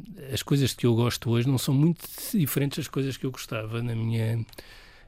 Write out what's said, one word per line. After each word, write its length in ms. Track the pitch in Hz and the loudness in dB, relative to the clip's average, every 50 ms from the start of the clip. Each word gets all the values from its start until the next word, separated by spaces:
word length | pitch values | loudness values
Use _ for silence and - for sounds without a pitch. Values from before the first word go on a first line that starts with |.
| - - - - - 135 | -12 -14 -14 -14 -8 -6
eh, 40 | 123 | -6
as 80 | - | -6
coisas 300 | - - 151 139 135 117 - | 0 2 2 4 4 2 2
que 120 | - - | 2 2
eu 80 | 120 117 | 4 4
gosto 340 | 110 120 120 - - - 113 | 4 2 2 0 -2 0 0
hoje 160 | 117 117 120 143 | 2 2 2 2
não 100 | 135 120 | 2 2
são 140 | - - 135 | 2 2 4
muito 300 | 135 151 170 160 - - - - - - - - | 6 6 4 4 0 -4 -12 -12 -10 -6 -2 0
diferentes 440 | 208 151 - - - 139 139 - 175 | 0 0 2 2 0 0 0 -2 -4
das 100 | 131 - | -6 -4
coisas 280 | - 139 135 135 127 | -4 -2 -2 -2 -4
que 80 | - - | -4 -6
eu 40 | 131 | -6
gostava 500 | 127 - - - 127 113 110 107 113 117 | -6 -8 -8 -6 -6 -6 -4 -4 -4 -4
na 120 | 120 120 117 | -2 -2 -2
minha, 500 | 113 113 113 113 113 110 110 117 113 113 - - - - - - - - - - - - | -2 0 0 0 0 0 0 0 -2 -4 -6 -12 -18 -20 -20 -20 -20 -20 -20 -20 -20 -20